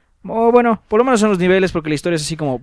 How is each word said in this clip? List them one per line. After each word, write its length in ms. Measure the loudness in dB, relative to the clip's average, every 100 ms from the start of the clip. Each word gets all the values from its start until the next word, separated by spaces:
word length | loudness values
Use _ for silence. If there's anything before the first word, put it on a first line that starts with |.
| _ _
O 280 | -8 -2 2
bueno, 320 | 2 2 -2 -2
por 120 | 0
lo 40 |
menos 200 | 2 2
en 60 | 2
los 100 | 2
niveles, 320 | 2 2 0
porque 180 | -2 -4
la 60 | -4
historia 200 | -2 -4
es 40 |
así 160 | -6 -6
como, 240 | -6 -6